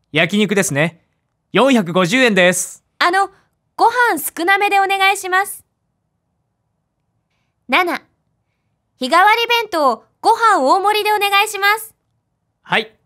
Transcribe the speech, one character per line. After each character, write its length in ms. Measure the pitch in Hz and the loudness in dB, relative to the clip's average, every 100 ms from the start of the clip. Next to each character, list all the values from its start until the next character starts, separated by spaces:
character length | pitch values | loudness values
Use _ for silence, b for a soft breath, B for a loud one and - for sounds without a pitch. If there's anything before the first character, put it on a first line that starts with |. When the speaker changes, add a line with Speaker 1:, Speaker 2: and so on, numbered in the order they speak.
| _ | _
Speaker 1:
焼 240 | 151 170 208 | -2 0 0
肉 180 | 202 | 0
で 80 | 202 | -2
す 120 | 185 | -2
ね。 320 | 139 165 - _ _ _ _ _ | -2 -2 -4 _ _ _ _ _
四 200 | 185 269 | 0 2
百 220 | 240 170 | 2 0
五 100 | 175 | 0
十 140 | 175 262 | 0 2
円 160 | 240 | 2
で 180 | 185 180 | 4 2
す。 320 | 175 - - _ - | 0 -8 -14 _ -2
Speaker 2:
あ 120 | 339 | 0
の、 200 | 381 381 b b _ _ - | 0 -4 b b _ _ 0
ご 100 | 427 | 0
飯 320 | 494 466 330 | 2 0 0
少 260 | - - | -6 -6
な 140 | 349 392 | -2 0
め 100 | 403 | 2
で 100 | 392 | 0
お 80 | 392 | 0
願 280 | 392 381 | 0 0
い 20 | 403 | -2
し 140 | 370 | -2
ま 160 | 370 403 | -2 -4
す。 180 | - _ _ _ _ _ _ _ _ _ _ _ _ _ _ _ _ _ _ _ _ - | -10 _ _ _ _ _ _ _ _ _ _ _ _ _ _ _ _ _ _ _ _ -4
七、 340 | 285 349 262 _ _ _ _ _ _ _ _ _ - | -2 -2 -6 _ _ _ _ _ _ _ _ _ -10
日 100 | 254 | -2
替 40 | |
わ 220 | 330 415 | 2 2
り 120 | 453 466 | 2 0
弁 220 | 466 427 | -2 -2
当、 340 | 330 269 - _ _ | -2 -2 -2 _ _
ご 80 | 392 | 0
飯 260 | 453 453 359 | 2 2 2
大 200 | 262 370 | 2 2
盛 180 | 392 427 | 0 0
り 40 | |
で 80 | 415 | 0
お 60 | 415 | -2
願 260 | 403 392 | 0 0
い 40 | 403 | -2
し 100 | 403 | -2
ま 100 | 403 440 | -2 -2
す。 180 | - _ _ _ _ _ _ _ | -6 _ _ _ _ _ _ _
Speaker 1:
は 160 | - 202 | -4 -4
い。 200 | 220 _ | -4 _